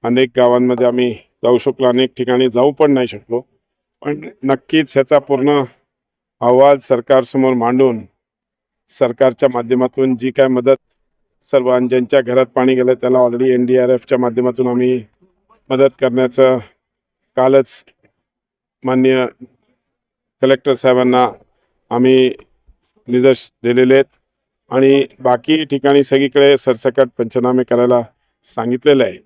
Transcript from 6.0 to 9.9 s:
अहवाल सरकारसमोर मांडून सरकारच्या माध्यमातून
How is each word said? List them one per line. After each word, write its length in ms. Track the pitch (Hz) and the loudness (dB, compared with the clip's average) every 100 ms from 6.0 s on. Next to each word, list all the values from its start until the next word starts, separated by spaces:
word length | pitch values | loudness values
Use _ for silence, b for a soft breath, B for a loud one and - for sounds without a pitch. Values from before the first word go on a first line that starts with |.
| _ _ _ _ | _ _ _ _
अहवाल 380 | 117 127 139 143 | 0 4 4 2
सरकारसमोर 760 | - 123 - 131 120 135 131 | 0 -4 2 0 0 -2 0
मांडून 460 | 127 117 127 131 113 95 _ _ _ _ _ _ _ _ - | 0 -2 0 0 -2 -12 _ _ _ _ _ _ _ _ -4
सरकारच्या 500 | 127 117 131 117 139 | -4 0 -2 0 -2
माध्यमातून 640 | 123 117 127 127 | -2 -4 -2 -2